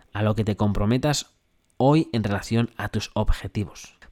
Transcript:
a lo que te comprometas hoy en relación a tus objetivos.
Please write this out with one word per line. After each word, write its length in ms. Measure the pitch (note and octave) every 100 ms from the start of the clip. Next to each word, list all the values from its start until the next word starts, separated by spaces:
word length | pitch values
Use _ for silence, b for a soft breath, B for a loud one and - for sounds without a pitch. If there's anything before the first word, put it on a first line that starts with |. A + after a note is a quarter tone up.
| _
a 100 | G2+
lo 120 | G#2+
que 100 | G#2+
te 120 | G#2+ G2+
comprometas 760 | G#2+ G2 G#2 B2+ D3+ C#3 - _ _ _ _ _
hoy 300 | C3 D#3 -
en 100 | A#2
relación 460 | G#2+ G2+ - A2+ A#2 -
a 120 | G#2
tus 220 | G#2+ -
objetivos. 840 | - G#2+ - G2 - F#2+ - - _ -